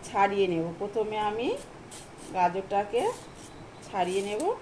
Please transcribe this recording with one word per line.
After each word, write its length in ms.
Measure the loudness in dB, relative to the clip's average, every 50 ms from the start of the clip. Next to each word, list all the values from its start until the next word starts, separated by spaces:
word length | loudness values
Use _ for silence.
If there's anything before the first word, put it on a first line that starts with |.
| -12
ছাড়িয়ে 400 | -2 6 6 6 6 6 4 4 4
নেব। 140 | 4 2 0 -2 -2 -4
প্রথমে 380 | -6 -2 0 0 0 0 0 0 0 0
আমি 180 | 0 0 0 0 -2 -2 -6 -12 -16 -16 -16 -14 -14 -16 -16 -16 -16 -16 -14 -4 2
গাজরটাকে 640 | 4 4 4 4 0 -4 0 0 0 2 2 2 2 2 2 0 -2 -10 -16 -16 -16 -16 -16 -16 -16 -16 -16 -16 -16 -14
ছাড়িয়ে 360 | -6 0 0 0 2 2 0 0 0
নেব। 140 | -2 0 0 0 0 -2